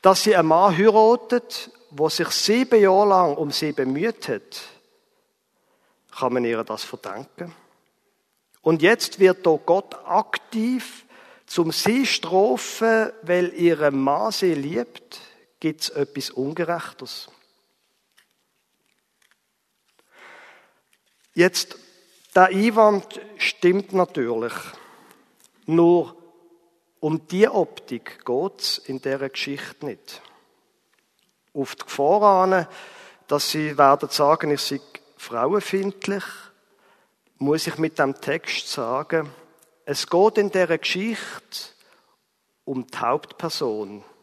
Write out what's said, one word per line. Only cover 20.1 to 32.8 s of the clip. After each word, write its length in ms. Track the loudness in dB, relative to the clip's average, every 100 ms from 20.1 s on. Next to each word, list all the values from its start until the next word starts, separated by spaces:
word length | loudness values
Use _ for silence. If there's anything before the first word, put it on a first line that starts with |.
| _ -20 -20 -20 -20 _ _ _ _ _ _ _
Jetzt, 420 | 2 2 2 -8 -12 _ _ _ _ _
der 120 | 4 4
Einwand 760 | 4 0 4 4 4 -4 -18 -20 -6
stimmt 560 | -6 0 2 2 -2
natürlich. 640 | -2 -2 -2 -4 -4 -6 -8 -16 -20 -20 -20 _ _ _ _ _ _ -2
Nur 500 | 4 4 4 0 -10 _ _ _ _ _ _ _ _
um 240 | -4 -4 _
die 200 | 0 2
Optik 800 | 2 -2 -6 -14 -14 -14 -18 -4
geht's 500 | -4 -4 -6 -8 -8
in 240 | -10 -10
dieser 300 | -6 -6 -6
Geschichte 560 | -8 -8 -8 -12 -12 -12
nicht. 340 | -12 -16 -20 -20 _ _ _ _ _ _ _ _ _ _ _ _
Auf 200 | -8 -8
die 100 | -10
Gefahr 600 | -14 -4 0 2 4 4 2
hin, 200 | 0 -2 -12